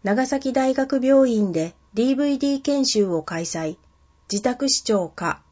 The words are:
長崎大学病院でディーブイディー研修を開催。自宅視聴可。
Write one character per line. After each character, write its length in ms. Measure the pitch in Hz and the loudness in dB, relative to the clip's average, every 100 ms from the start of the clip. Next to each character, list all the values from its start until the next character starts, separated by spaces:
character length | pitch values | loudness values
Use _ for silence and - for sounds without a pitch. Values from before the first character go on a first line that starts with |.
長 220 | 196 214 262 | 0 0 0
崎 260 | 277 269 | -2 -2
大 200 | 254 262 | 0 0
学 320 | 262 269 277 | 0 0 0
病 260 | 254 269 262 | 4 4 6
院 200 | 220 202 | 2 0
で 240 | 160 165 - _ | -2 -4 -8 _
デ 80 | 208 | -2
ィ 80 | 247 | 0
ー 40 | 262 | 2
ブ 120 | 294 | 0
イ 100 | 277 | 0
デ 160 | 277 | -2
ィ 20 | 277 | -2
ー 40 | |
研 240 | 277 285 262 | 0 0 0
修 200 | 220 196 | 0 0
を 160 | 165 | 0
開 220 | 156 165 | -4 -8
催。 320 | 170 165 160 175 _ _ _ _ - | -6 -6 -6 -8 _ _ _ _ -8
自 100 | 202 | -4
宅 260 | 247 247 277 | -2 -2 -2
視 140 | - | -2
聴 300 | - 208 170 | 0 0 0
可。 280 | - 170 - _ | -6 -6 -6 _